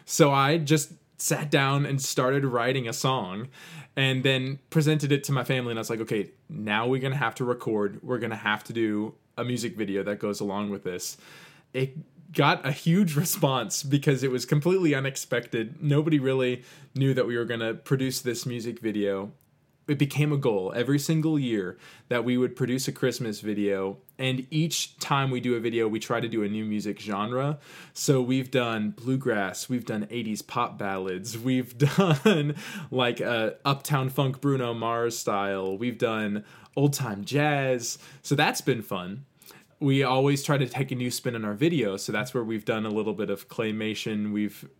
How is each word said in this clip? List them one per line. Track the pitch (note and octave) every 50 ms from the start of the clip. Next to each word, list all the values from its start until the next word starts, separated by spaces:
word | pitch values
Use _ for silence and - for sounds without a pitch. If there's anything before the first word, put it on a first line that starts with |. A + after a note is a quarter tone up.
| -
So | - - - D#3+ C#3+ C3+
I | C#3 C3+ C#3 D#3
just | E3+ D#3 C3+ D#3 D3+ - - - - _ _ _ -
sat | - - D3+ - D#3 D3
down | - D3 C#3 C3+ C#3 C#3 C#3+
and | - C#3 C#3
started | C3+ - - - C3 B2+ C3+ C#3+ C#3
writing | C3+ A#2+ A#2+ A#2 B2+ C3 C3+ B2 A2+
a | A2
song, | - - C3+ C3 B2+ G#2 F2+ F#2 G#2 B2 C#3 - - - - - - - - _
and | C#3 C3+ C3+ C3 C3 B2+
then | C3+ C3+ C3 C3 C3 C3+ C#3 - _
presented | - D#3+ D3+ D3+ D#3 D3+ C#3+ C#3 C#3+
it | C3+ -
to | - C#3
my | C3 A#2+
family, | - C3+ B2+ B2 A#2+
and | A#2 A2+
I | A2
was | A2
like, | A#2 A2
"Okay, | A2+ - A#2+ G#2+ F#2+ - - _ _ _
now | - G#2 G#2+ G#2+ G#2 G#2+ A#2 B2
we're | C3+ C3+
gonna | C3 C3+ C3
have | C#3+ B2 A2+ -
to | - C3+
record. | B2 A#2+ A#2+ - - A2 G#2 G#2 G2 G2+ G#2+ -
We're | B2 B2+ A#2+
gonna | A#2 A2+ A2+
have | G#2 G#2+ G#2+ G#2+ G#2 -
to | - A#2
do | A#2 A2+ G#2+ G#2+ G#2 G#2+ A2 - - _ _ _
a | - A#2+
music | B2 B2 A#2 A2+ A#2 F2+
video | G2+ A2 G2 F#2+ G2 F#2+
that | G2+ G#2 G#2
goes | - G#2 G2+ -
along | G#2+ G2+ F#2+ G2+ G#2 G#2
with | G2+ G2 -
this." | F#2 F2+ F#2 - - - - - - - - - - - - _ _ -
It | C3 C3+ C3+ - D#3 - - _ - - - -
got | - C#3+ D3 F3+ - -
a | C3 D3
huge | - - E3 E3 F#3+ G#3+ E3+ D3
<laughs> | C#3+ F3+
response | E3 - - - C#3 C3 B2+ A2+ F#2+ - - -
because | C#3 C#3 C#3+ C#3 D#3 C#3 B2 B2+
it | C3+
was | B2 B2+ B2
completely | - D#3 D3 D3 F3 F#3 F#3+ F3+ D#3 C#3+
unexpected. | C3+ C3+ C3+ C3+ - - - C3 A#2+ - - - A#2 A2+ A2+ C#3 - -
Nobody | D3 C#3+ D3 D#3 E3 D#3 D3
really | B2+ C3+ C3+ C3 B2+ B2+ B2 B2+ - - - - - - _
knew | C3 C3+ C3+ C3
that | B2+ A#2+
we | A2 A#2+
were | A#2 A#2+
gonna | A2+ A#2+ A2+ A2+ A2+ A2+
produce | - - - C#3+ B2+ C3 C3 B2+ -
this | - A#2+ A#2 A2+ -
music | C3 A#2+ A#2+ G#2+ A#2+ A2 -
video. | A2+ A2 G2+ G#2 G2+ G2 G2 F#2+ G2 A2 - - _ _ _ _ _ _ _ _ _ -
It | D3 C3+
became | D3 C#3 - C#3 D3+ D3+ D3
a |
goal | C#3+ C3 B2+ G#2+ G2 F#2 F#2+ -
every | A#2 B2 C3 C#3+ C#3+
single | C#3 - E3 D#3+ D3+ D#3+ D#3 D3
year | C3+ A#2+ A2+ G#2 F#2 F2+ F2 - - - - - _ _
that | B2 A#2+ A2+
we | B2 B2
would | B2 B2+ A#2+ -
produce | - C3 A#2 B2 C3 C3+ -
a | -
Christmas | - - B2+ A#2+ - B2+ A2+ G#2 -
video. | - G#2+ G#2 G2+ G2+ G2+ G2 F#2+ F#2+ F#2+ G2 - _ - _ -
And | C3 C3 C3 C3 B2+ -
each | - D3+ E3 E3 - - - - - -
time | - - D3 C#3 C3+ C3
we | B2+ B2
do | A#2 B2 A#2+
a | A#2
video, | A2 A#2 A2+ A2+ A2+
we | A2 G#2+ A2
try | - - B2 A#2
to | A#2
do | A#2 A2+ A2+ G#2
a | G2+
new | G#2 A2 A2
music | G#2+ G#2+ G#2+ F#2 G#2 G2+ -
genre. | - G#2+ G2+ G2 G#2+ A2+ B2 B2+ C3+ C#3+ D3+ C#3+ - - - - - - _
So | - - - C#3+ C3
we've | B2+ B2 C3 C3+ C3 B2+
done | - B2+ B2 A#2 A2+ A2 G#2+ G#2+
bluegrass, | G#2 - A2+ B2+ C3+ C3 C3+ B2+ A2+ G#2 G2 F#2 F2+ - - -
we've | B2+ B2 A#2+
done | - A2+ G#2+ G#2 G#2
eighties | A2+ A#2+ A#2 A2 G#2+ G2 -
pop | - - B2 A#2+ - -
ballads, | - G#2 G2 G2 F#2+ F#2+ F#2+ F#2 F#2 G2 A#2 G#2+ A2
we've | A2+ C3 C3 B2+ B2+ - - -
<laughs> | C#3+ C#3 -
done, | - G3 F3 D3+ C#3 - A3 G3 D#3+ D3 D3 D3 - - - - G3+ D#3 -
like, | B2+ B2+ B2 A#2+ A#2+ -
a | - A2 A#2+ A2+ A2 G#2+ - - -
Uptown | C#3 C#3 C#3 - - D3 C3+ C3 C3
Funk | C3 - C#3 C3 C3 -
Bruno | - C#3+ C#3 C3 B2 A#2+ A#2
Mars | A2+ A2+ A#2 A#2 A#2 A#2 A#2+ A2+
style, | - - - G#2 G2 G2+ G2 G2 F#2+ F#2+ F#2+ F#2+ G2
we've | A#2+ B2 A2+ G#2+
done | A#2+ A#2 A2 A2 G#2+ G#2 G2+ G#2 G#2 - - - - - _
old | C#3+ C#3 D3 C#3
time | - C#3 A#2 G2+ G2 G2+
jazz. | - B2 D3 D3 D3+ D3 C#3 C3+ C3 B2+ B2 A#2+ - - - - - - - -
So | - D3
that's | C#3 D3 G3 B3 - -
been | - B2+ - -
fun. | - G#2 F#2 F2+ F2+ G2+ C3+ C#3 - _ _ - - - - - _ _ _
We | D3+ C#3 C3+ C3+ C3+
always | B2 B2+ C3 C3+ C#3+ C#3+ C#3 -
try | - D3 C3+
to | C3
take | A#2+ - C#3 C#3 C3+
a | C3
new | B2 B2 B2 A#2+
spin | - - B2+ A#2
on | A2+ G#2+
our | G#2 G#2
video. | G#2 C#3 E3+ F3 D3 A2+ G2+ F#2+
So | G2 - -
that's | G#2+ G#2+ G#2+ - -
where | B2+ A#2
we've | A2 A2+ G#2+ G#2+
done | - A2+ A2 G#2+
a | A2
little | G#2 A2 G#2 A2 G2+
bit | F#2+ G#2 G2
of | G2+ - -
claymation. | - - - A2+ A2 G#2+ A2 A2 G#2+ G#2+ - - A#2+ G#2+ G#2 G#2 G#2 G#2
We've | G#2 G#2 G2+ - - - - - _